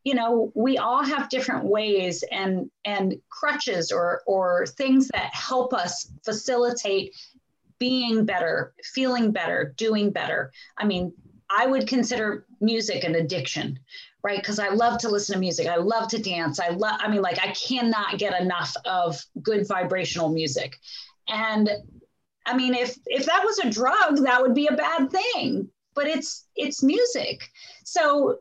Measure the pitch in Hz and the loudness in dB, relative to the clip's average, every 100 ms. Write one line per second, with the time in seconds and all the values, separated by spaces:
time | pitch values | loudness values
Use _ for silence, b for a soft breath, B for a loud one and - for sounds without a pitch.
0 | 269 262 233 233 220 - 240 269 208 254 | -2 0 2 2 2 0 2 2 2 2
1 | 277 285 269 262 254 254 208 208 214 196 | 2 -2 -2 -4 -2 -2 0 2 2 2
2 | 180 170 - 196 190 185 - _ 208 202 | 0 -4 -6 -4 -2 -2 -4 _ -6 -2
3 | 190 - - - 294 285 277 180 160 101 | 0 -2 -8 -4 -2 -2 -2 -2 0 0
4 | 175 180 - 190 180 175 180 - 269 262 | 0 -2 0 0 2 0 0 -2 4 4
5 | 262 202 - - - 254 254 247 180 - | 4 0 -6 -6 -2 -2 0 -2 -2 -6
6 | - - - 220 - 240 240 240 208 196 | -10 -10 -6 -4 0 2 2 0 -2 -2
7 | - B B B _ _ _ - 247 254 | -2 B B B _ _ _ -4 0 2
8 | 240 220 214 185 170 160 - - - - | 2 2 2 2 0 0 -4 -10 -10 -2
9 | 262 247 220 208 165 175 156 - 220 214 | 0 2 2 0 -2 -2 -2 -2 0 2
10 | 202 170 - - 165 B B B 208 180 | 2 0 -2 -2 -4 B B B 0 0
11 | 180 - - - - 202 262 269 214 254 | -2 -8 -20 -16 -2 2 4 2 2 0
12 | 226 247 214 202 - - 214 226 214 190 | 0 0 -2 -4 -10 -2 0 2 -2 -2
13 | 175 165 160 175 135 147 - - - B | 0 0 0 -2 -4 -6 -6 -8 -14 B
14 | B B 202 196 196 208 202 208 233 233 | B B -4 -4 -2 -2 0 4 4 2
15 | 233 208 202 190 185 170 165 175 185 170 | 0 0 0 -2 0 0 0 0 2 0
16 | - 226 202 175 165 143 175 175 214 - | 0 -4 -4 -2 -2 -2 -2 0 0 0
17 | 214 208 190 175 196 196 - 254 233 220 | 0 0 0 0 -2 -2 -4 0 2 0
18 | 202 190 202 180 185 175 151 - - 185 | -2 -2 -2 0 0 -2 -4 -6 -4 0
19 | 175 147 - - - 214 196 185 180 185 | 0 -2 -10 -8 0 0 0 0 0 -2
20 | 170 165 160 160 160 131 - - B B | -2 -2 0 0 -2 -2 -6 -10 B B
21 | B B - 214 220 214 208 208 - - | B B -8 -4 -2 2 2 0 -8 -20
22 | _ _ _ _ - 254 254 247 247 - | _ _ _ _ -2 0 2 0 -2 -6
23 | - 269 285 339 392 403 269 208 247 392 | -4 -2 2 2 2 0 0 0 2 4
24 | 359 277 262 247 262 240 294 269 302 330 | 4 4 4 4 4 4 2 2 0 0
25 | 269 370 466 480 - 190 196 _ _ - | 0 0 0 -2 -2 -2 -6 _ _ -4
26 | 285 320 - - - - 285 - 269 381 | -2 -2 -4 -10 -12 -6 -6 2 2 4
27 | 494 494 - - - B B B - 359 | 2 0 -4 -6 -12 B B B -4 2
28 | 302 285 285 - | 4 4 2 0